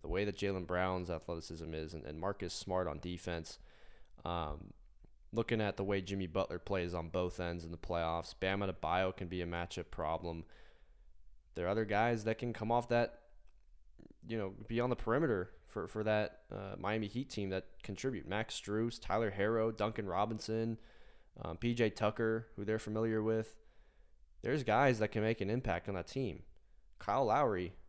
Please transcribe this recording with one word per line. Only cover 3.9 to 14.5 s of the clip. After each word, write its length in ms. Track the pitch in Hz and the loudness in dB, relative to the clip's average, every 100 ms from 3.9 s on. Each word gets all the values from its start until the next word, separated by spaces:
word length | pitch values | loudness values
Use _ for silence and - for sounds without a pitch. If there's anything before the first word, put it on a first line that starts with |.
| - - - - | -18 -18 -8 -2
um, 480 | 87 76 73 98 - - - - - - | -2 -2 -4 -10 -16 -20 -20 -20 -20 -6
looking 300 | 110 113 113 | -2 0 2
at 160 | 104 - | 2 0
the 60 | |
way 180 | 98 98 | 0 0
Jimmy 240 | 90 98 92 | 0 -2 -2
Butler 320 | 92 - 87 | 0 0 -2
plays 340 | - 98 87 | -2 0 0
on 160 | 87 82 | -2 -2
both 320 | 92 90 - | 0 0 0
ends 240 | 87 85 | -4 -4
in 60 | 82 | -6
the 80 | 85 | -8
playoffs, 560 | - 85 82 85 - - | -2 0 2 0 -2 -2
Bam 220 | 92 98 | 0 2
Adebayo 560 | 98 87 80 90 95 - | 0 -2 2 2 2 0
can 120 | 87 | -4
be 120 | 90 | -4
a 60 | 87 | -2
matchup 440 | 85 85 - - | -2 -4 -6 -6
problem. 540 | - 78 82 85 82 - - - - - - - - - - - | -4 -2 -2 -2 -6 -8 -16 -20 -20 -20 -20 -20 -20 -18 -20 -12
There 100 | - 87 | -2 0
are 40 | |
other 160 | 107 107 | 2 4
guys 380 | 104 117 117 | 4 4 4
that 120 | 107 110 | 0 0
can 160 | 120 | -2
come 180 | 113 110 | -2 2
off 180 | 120 117 | 2 4
that, 320 | 120 117 - - - - - - - - - - - - | 2 2 -2 -20 -20 -20 -20 -20 -20 -20 -20 -20 -16 -6
you 80 | 113 | -2
know, 160 | 95 | -2